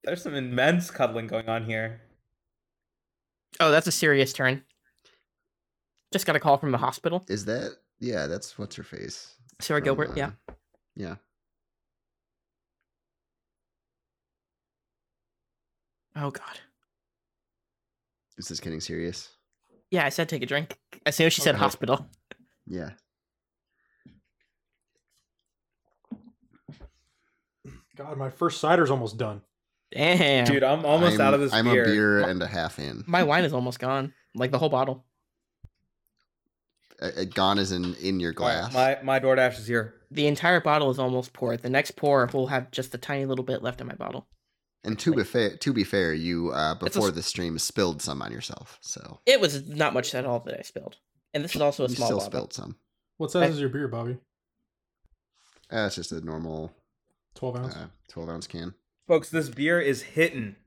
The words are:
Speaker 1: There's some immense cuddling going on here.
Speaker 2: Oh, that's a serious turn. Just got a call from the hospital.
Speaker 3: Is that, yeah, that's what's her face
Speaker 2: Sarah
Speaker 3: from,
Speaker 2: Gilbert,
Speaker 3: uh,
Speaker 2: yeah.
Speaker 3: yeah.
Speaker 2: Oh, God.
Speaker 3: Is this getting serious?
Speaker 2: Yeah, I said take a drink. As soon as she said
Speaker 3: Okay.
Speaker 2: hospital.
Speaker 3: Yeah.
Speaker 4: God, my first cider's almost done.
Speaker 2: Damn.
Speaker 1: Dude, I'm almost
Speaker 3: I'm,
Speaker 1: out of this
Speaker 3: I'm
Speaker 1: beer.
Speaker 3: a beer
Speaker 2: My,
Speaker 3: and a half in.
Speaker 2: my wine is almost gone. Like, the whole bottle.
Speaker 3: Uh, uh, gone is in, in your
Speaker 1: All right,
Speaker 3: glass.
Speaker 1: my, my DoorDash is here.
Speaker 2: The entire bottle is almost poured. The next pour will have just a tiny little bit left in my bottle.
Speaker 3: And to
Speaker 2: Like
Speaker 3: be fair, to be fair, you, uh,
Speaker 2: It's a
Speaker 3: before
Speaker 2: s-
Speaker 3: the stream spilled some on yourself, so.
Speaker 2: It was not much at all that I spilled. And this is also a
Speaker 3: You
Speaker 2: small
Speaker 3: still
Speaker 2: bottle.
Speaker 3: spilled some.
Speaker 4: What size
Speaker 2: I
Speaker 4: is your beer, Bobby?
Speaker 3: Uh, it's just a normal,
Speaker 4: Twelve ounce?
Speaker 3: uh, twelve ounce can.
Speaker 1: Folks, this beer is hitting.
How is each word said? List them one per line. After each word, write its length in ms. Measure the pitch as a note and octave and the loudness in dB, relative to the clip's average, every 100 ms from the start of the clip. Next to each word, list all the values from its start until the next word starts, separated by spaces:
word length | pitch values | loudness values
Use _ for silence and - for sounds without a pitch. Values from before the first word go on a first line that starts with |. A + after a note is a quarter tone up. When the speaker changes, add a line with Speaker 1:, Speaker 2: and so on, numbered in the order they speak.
| - | -6
Speaker 1:
There's 160 | F3 | -6
some 120 | F#3 C#3+ | -6 -6
immense 560 | B2+ B2 C#3 F3 F3 | -4 2 4 4 0
cuddling 360 | - B2 A2+ A2+ | -2 0 0 -4
going 200 | A2+ A2+ | -6 -2
on 160 | A2+ A2+ | -4 -2
here. 360 | A2 A2+ A2+ _ _ _ _ _ _ _ _ _ _ _ _ _ _ _ - | -4 -6 -10 _ _ _ _ _ _ _ _ _ _ _ _ _ _ _ 2
Speaker 2:
Oh, 100 | D#3+ | 4
that's 160 | D3+ E3 | 6 4
a 40 | |
serious 420 | - D#3+ C#3 C3 | 2 4 6 4
turn. 300 | - C3 C3+ _ _ _ _ _ _ _ _ _ _ _ _ _ _ _ | 2 0 0 _ _ _ _ _ _ _ _ _ _ _ _ _ _ _
Just 140 | F#3+ - | -4 0
got 100 | D3+ | 2
a 40 | |
call 160 | D#3 C#3 | 4 4
from 140 | D3 | 4
the 60 | B2 | 0
hospital. 460 | C3 - E3 F3 - | -2 -2 -4 -4 -4
Speaker 3:
Is 160 | G#2 G2+ | -6 -4
that, 320 | B2 - - _ _ | -6 -6 -12 _ _
yeah, 260 | A#2+ G2+ D2 | -4 -4 -4
that's 320 | F2+ - - | -6 -10 -12
what's 160 | G#2 - | -12 -12
her 80 | |
face 500 | - - G1+ - - _ _ _ | -16 -14 -12 -14 -18 _ _ _
Speaker 2:
Sarah 180 | - D3+ | -2 0
Speaker 3:
from, 60 | C#3 | 2
Speaker 2:
Gilbert, 240 | C3+ D3+ | 0 -2
Speaker 3:
uh, 20 | D3 | -4
Speaker 2:
yeah. 140 | C#3 G#2 - - _ _ _ - | -6 -8 -20 -20 _ _ _ -12
Speaker 3:
yeah. 200 | F2+ F#2 _ _ _ _ _ _ _ _ _ _ _ _ _ _ _ _ _ _ _ _ _ _ _ _ _ _ _ _ _ _ _ _ _ _ _ _ _ _ _ _ _ _ _ _ _ _ _ _ _ D3+ | -12 -12 _ _ _ _ _ _ _ _ _ _ _ _ _ _ _ _ _ _ _ _ _ _ _ _ _ _ _ _ _ _ _ _ _ _ _ _ _ _ _ _ _ _ _ _ _ _ _ _ _ -8
Speaker 2:
Oh, 140 | C#3+ | -6
God. 280 | C#3 - - _ _ _ _ _ _ _ _ _ _ _ _ _ _ _ _ _ - | -8 -16 -20 _ _ _ _ _ _ _ _ _ _ _ _ _ _ _ _ _ -18
Speaker 3:
Is 100 | - | -12
this 120 | D#2+ | -10
getting 220 | - D#2+ | -8 -10
serious? 480 | - E2 E2+ - - _ _ _ _ _ _ | -8 -6 -6 -8 -16 _ _ _ _ _ _
Speaker 2:
Yeah, 160 | F3+ C#3+ | 0 0
I 40 | |
said 180 | - D#3+ | 0 -4
take 140 | D3+ | -4
a 20 | B2 | -2
drink. 320 | C#3+ D#3+ - _ - - | -2 -4 -12 _ -4 -2
As 100 | - | 4
soon 120 | E3 | 4
as 60 | |
she 80 | - | 6
said 140 | E3 B2+ | 2 4
Speaker 3:
Okay. 80 | |
Speaker 2:
hospital. 420 | C#3+ - A#2+ C3+ - _ _ - _ _ - | 2 0 -2 -2 -2 _ _ -20 _ _ -12
Speaker 3:
Yeah. 240 | F2+ E2 G2+ _ _ _ _ _ _ _ _ _ _ - _ _ _ _ _ _ _ _ _ _ _ _ _ _ _ _ _ _ _ _ - A#3+ _ _ _ - - - _ _ _ _ _ _ _ C#3 C3 _ - | -10 -10 -14 _ _ _ _ _ _ _ _ _ _ -20 _ _ _ _ _ _ _ _ _ _ _ _ _ _ _ _ _ _ _ _ -18 -18 _ _ _ -20 -20 -20 _ _ _ _ _ _ _ -20 -20 _ -16
Speaker 4:
God, 220 | C#3+ C#3+ | -12 -8
my 120 | C3+ | -8
first 300 | - E3+ - | 0 -2 2
cider's 300 | D3+ F3 D3 | 4 6 6
almost 280 | C3 A2+ A2 | 2 -2 -4
done. 240 | A2+ G2+ _ _ _ _ _ | -6 -6 _ _ _ _ _
Speaker 2:
Damn. 540 | A#2+ D3+ F3+ D3+ C3+ A#2+ | 0 4 6 6 6 6
Speaker 1:
Dude, 180 | C#3 | 4
I'm 220 | C3 D#3 D#3 | 4 2 4
almost 300 | D#3 F3 - | 6 6 6
Speaker 3:
I'm, 60 | |
Speaker 1:
out 120 | C3+ C#3+ | 6 6
of 40 | |
this 140 | C#3 | 4
Speaker 3:
I'm 120 | A2 A#2 | 4 6
Speaker 1:
beer. 180 | B2+ | 6
Speaker 3:
a 20 | A2+ | 6
beer 340 | G#2+ G#2 G2+ | 4 4 4
Speaker 2:
My, 80 | F#2+ | 4
Speaker 3:
and 120 | F2+ | 0
a 60 | F2 | -2
half 320 | G2 D#2+ - | -2 -4 -6
in. 240 | C#2+ A1+ - | -10 -8 0
Speaker 2:
my 180 | F3 | 2
wine 200 | D#3+ D#3+ | 4 2
is 100 | E3+ | 2
almost 260 | B2+ B2+ B2 | -2 -4 -4
gone. 340 | B2+ C3+ C#3 _ _ | -4 -2 -4 _ _
Like, 160 | A2+ B2 | -4 -2
the 60 | B2+ | 0
whole 120 | D#3 | 2
bottle. 360 | C3+ C3+ C3 _ _ _ _ _ _ - _ _ _ _ _ _ _ _ _ _ _ _ _ | 2 0 -4 _ _ _ _ _ _ -20 _ _ _ _ _ _ _ _ _ _ _ _ _
Speaker 3:
Uh, 100 | - C#2 | -8 -6
uh, 40 | F#2+ | -6
gone 340 | - F#2+ G2+ | 2 2 4
is 120 | F#2+ | 0
in, 220 | F2+ F2+ F2+ | -2 -4 -4
in 240 | F#2 F#2+ | -2 -2
your 140 | E2+ D#2+ | -2 0
Speaker 1:
All 80 | E2 | 0
right, 240 | - G#2 | 0 0
Speaker 3:
glass. 20 | |
Speaker 1:
my, 240 | B2+ C3 C3+ | 2 2 2
my 160 | C3+ C3+ | 0 2
DoorDash 400 | C3 C3 B2+ A2+ | 4 4 4 0
is 80 | A2 | -2
here. 280 | A#2+ A2 - _ | -2 -2 -12 _
Speaker 2:
The 160 | D3 D3 | 0 2
entire 340 | C#3+ F3 F3+ | 4 4 4
bottle 280 | D#3 D3+ C#3+ | 4 4 4
is 80 | B2+ | 2
almost 360 | B2+ B2+ B2 | 0 -2 -4
poured. 280 | - B2 A#2 | -6 -4 -2
The 80 | B2 | 0
next 220 | C3+ C#3+ | 0 0
pour 360 | - D3 C#3 A#2+ | -2 4 4 4
will 140 | C#3 B2+ | 0 0
have 240 | C3+ B2+ | -2 -4
just 240 | - B2+ B2+ | -8 -8 -10
a 20 | |
tiny 280 | - C#3 C3+ | -6 -6 -4
little 180 | B2+ B2+ | -4 -4
bit 160 | B2+ | -4
left 200 | B2 B2 | -4 -8
in 60 | B2 | -12
my 60 | - | -10
bottle. 320 | - - - _ _ _ _ _ | -10 -10 -14 _ _ _ _ _
Speaker 3:
And 140 | G#2 A2 | -8 -2
to 120 | E3+ | 2
Speaker 2:
Like 60 | C#3 | 2
Speaker 3:
be 60 | |
fair, 320 | G2 A#2+ G#2 - | 2 2 0 0
to 160 | - | -2
be 100 | A#2+ | 0
fair, 300 | F#2+ G2+ E2+ | 2 2 2
you, 380 | D#2 E2+ E2+ E2+ | 0 -2 -2 -2
uh, 220 | C2+ D#2 | 0 -2
Speaker 2:
It's 80 | D#2 | -2
a 40 | F2 | -2
Speaker 3:
before 240 | G2 G2+ | 2 0
Speaker 2:
s- 40 | E2 | 0
Speaker 3:
the 80 | |
stream 340 | - - F2 D#2+ | -6 -4 -6 -4
spilled 420 | - - F#2 D2+ | -4 0 0 -2
some 200 | - C#2 | -6 -6
on 100 | G1+ | -8
yourself, 480 | A#1 - - - - | -10 -12 -14 -18 -20
so. 380 | - - - - - | -16 -14 -14 -4 4
Speaker 2:
It 140 | C4 | 4
was 280 | F3+ C#3+ C#3 | 4 -2 -10
not 260 | D3+ D3+ | 0 0
much 200 | C3 A#2+ B2+ | 2 -2 -4
at 100 | C3 | -2
all 140 | A#2+ | -4
that 160 | - - | -4 -12
I 20 | |
spilled. 340 | - - - - _ _ _ | -10 -14 -14 -18 _ _ _
And 100 | D3+ | -8
this 120 | D#3+ D#3 | -6 0
is 60 | |
also 240 | C#3+ C#3+ B2+ | 0 2 -2
a 20 | |
Speaker 3:
You 80 | B2 | 0
Speaker 2:
small 120 | - | 0
Speaker 3:
still 100 | G#2 | 0
Speaker 2:
bottle. 140 | G2+ | -2
Speaker 3:
spilled 220 | C#2 - | -6 -8
some. 220 | - - - _ _ _ _ | -12 -14 -16 _ _ _ _
Speaker 4:
What 140 | D#3 | -2
size 120 | F3+ E3+ | 2 2
Speaker 2:
I 40 | |
Speaker 4:
is 60 | D3+ | 2
your 100 | C#3 | -4
beer, 180 | C#3+ C#3 | -4 -6
Bobby? 300 | A#2 A#2 B2+ _ _ _ _ _ _ _ _ _ _ _ _ _ _ _ | -6 -6 -10 _ _ _ _ _ _ _ _ _ _ _ _ _ _ _
Speaker 3:
Uh, 140 | A2+ G#2 | -2 -2
it's 100 | - | -4
just 160 | E2 | -8
a 80 | E2 | -8
normal, 520 | D#2+ D#2+ E2 D#2 D#2+ _ _ _ _ _ _ - | -8 -8 -8 -8 -10 _ _ _ _ _ _ -10
Speaker 4:
Twelve 200 | C3 B2 | -8 -6
ounce? 200 | C3 D#3 | -8 -10
Speaker 3:
uh, 120 | E2+ _ _ | -16 _ _
twelve 200 | - E2 | -12 -10
ounce 160 | E2 - | -10 -10
can. 280 | E2+ F2 - _ _ - | -10 -10 -14 _ _ 0
Speaker 1:
Folks, 220 | D#3+ C3+ | 0 2
this 200 | D#3+ C#3+ | -4 -4
beer 300 | A#2+ D3+ F3 | -2 2 2
is 200 | C#3+ B2+ | 2 -2
hitting. 540 | - D3+ E3 C#3 G#2+ G2+ | -4 2 2 0 -10 -12